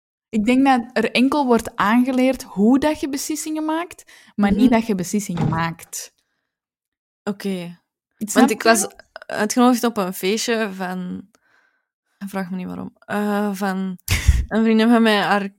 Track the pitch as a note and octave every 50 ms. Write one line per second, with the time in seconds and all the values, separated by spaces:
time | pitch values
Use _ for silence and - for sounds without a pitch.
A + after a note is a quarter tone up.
0 | _ _ _ _ _ _ - A3 G3+ A#3 B3 C4 C#4 C#4 C4+ A#3+ A#3 - - A3+
1 | A3+ - - - B3 C4+ D#4 D4+ C#4+ B3 A#3 A3 - - - - F#3 G3+ A3+ B3
2 | B3 C4 B3+ B3+ B3+ C4 C4+ C4 - - - F#3+ G3+ A3+ C4 C#4+ D4 D4+ D4+ D4+
3 | E4 C#4 C4+ C4+ - - D#4 D4 - D#4+ D#4 D#4 D#4 D#4 D#4+ E4 F4 F4 - -
4 | - _ - - _ _ _ - G3+ G3+ F#3+ G3 B3+ B3 B3 A3+ A3+ - G3+ F3+
5 | F3 - - G#3 G3+ - F3 E3+ D#3 D#3+ E3 E3 E3 E3 E3 - - - - -
6 | - - _ _ _ _ _ _ _ _ _ _ _ _ _ _ _ _ _ _
7 | _ _ _ _ - G#3 G3+ G3+ - G3 F#3+ F3+ F3 F3 F3 _ _ _ _ _
8 | _ _ _ - G#3+ G3+ - - B3+ C#4 A3 G#3+ - A3+ A#3 G#3 G#3 - - -
9 | - _ - - - - - - G#3 G#3 - B3+ B3 B3 B3+ A#3 A#3+ A#3 A3+ G#3+
10 | F#3+ F3+ F#3 - - F#3+ G#3+ A3 - - A#3 A3 A3 G3+ F#3 F#3+ F#3+ F3+ F#3 F#3
11 | F3+ F3+ F#3 F#3+ G3 _ _ _ _ _ _ _ _ _ _ _ _ _ _ _
12 | _ _ _ - G3+ G3 - F#3+ F#3+ F3 F#3+ F#3 F3+ F3+ F3+ F#3 F#3+ - - _
13 | _ - - G#3 G#3 G#3 G#3 G3+ G#3 G#3 G3 F#3 G#3 G3 F#3 F#3+ F#3+ F#3+ F3+ -
14 | _ - - - - - - - - - - A3 A3+ A3+ A3 A3 A3 A#3 A#3+ A3+
15 | A3+ A3 G#3+ G3+ F3+ D#3+ G3 G3+ G3 G3 -